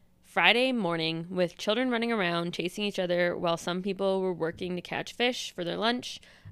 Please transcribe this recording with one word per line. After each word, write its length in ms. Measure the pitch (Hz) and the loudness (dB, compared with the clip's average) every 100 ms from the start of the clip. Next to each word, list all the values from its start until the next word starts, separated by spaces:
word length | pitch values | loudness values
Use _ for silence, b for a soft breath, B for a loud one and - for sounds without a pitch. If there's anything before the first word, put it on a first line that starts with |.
| _ _ - | _ _ -4
Friday 380 | 190 175 226 262 | 4 6 8 4
morning 560 | 240 175 165 160 165 170 | 2 0 0 0 -2 -4
with 300 | 185 175 - | 0 0 0
children 320 | - 220 254 | -2 0 0
running 200 | 233 233 | 0 0
around, 440 | 226 175 170 170 - | 0 2 0 -2 -2
chasing 280 | 170 - | -4 -2
each 140 | 208 196 | -4 -2
other 400 | 180 175 175 - | 0 2 2 0
while 180 | 175 165 | 0 0
some 280 | - 175 | -2 -4
people 360 | 196 190 196 190 | -4 0 0 2
were 140 | 185 | 0
working 420 | 170 165 - 185 180 | -2 -4 -4 -6 -6
to 60 | |
catch 320 | - 131 - | -6 -6 -6
fish 380 | - 240 247 - | -2 -2 0 -8
for 100 | - | -6
their 140 | 170 175 | -6 0
lunch. 420 | 220 247 - - B B B | 0 0 -6 -12 B B B